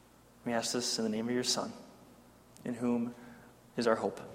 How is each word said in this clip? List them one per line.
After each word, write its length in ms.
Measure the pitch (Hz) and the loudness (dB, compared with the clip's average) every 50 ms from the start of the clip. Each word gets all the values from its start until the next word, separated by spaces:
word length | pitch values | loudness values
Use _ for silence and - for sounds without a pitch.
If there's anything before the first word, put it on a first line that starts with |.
| - - - - - - - - - | -20 -20 -20 -20 -20 -20 -20 -8 -4
We 80 | 123 117 | 0 0
ask 200 | 113 113 - - | 0 0 2 0
this 240 | 123 120 - - - | 0 0 0 0 0
in 60 | 113 | 0
the 60 | 110 | 0
name 180 | 107 110 113 120 | 0 0 0 0
of 60 | 123 | 0
your 100 | 123 120 | 0 2
Son, 280 | - - - - - - - - - - - - - - - - - - - - - - - - | 2 2 0 0 -4 -6 -12 -16 -20 -20 -20 -20 -20 -20 -20 -20 -20 -20 -20 -20 -20 -18 -10 -6
in 100 | - 120 | -6 -4
whom 400 | 120 123 120 120 117 117 123 - - - - - - - - - - - - - - | 0 2 2 2 2 0 -2 -4 -10 -16 -18 -18 -20 -20 -20 -20 -20 -20 -10 -2 2
is 100 | 117 117 | 4 4
our 80 | 110 | 4
hope. 260 | - - 98 - - - - | 4 2 -2 -2 -2 -12 -12